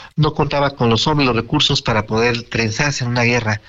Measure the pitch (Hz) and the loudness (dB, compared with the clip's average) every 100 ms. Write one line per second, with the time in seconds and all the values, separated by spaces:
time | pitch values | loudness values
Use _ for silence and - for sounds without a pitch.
0 | - - 151 - 147 143 139 - 117 110 | -8 0 0 0 0 0 0 0 2 2
1 | - 147 127 113 117 151 - 139 - 110 | 2 2 2 0 0 0 0 0 0 -2
2 | 104 110 120 117 - 113 113 107 147 - | 0 0 0 -2 -4 -4 -2 -2 -2 -2
3 | 120 123 117 120 107 104 | -2 0 2 0 -2 -4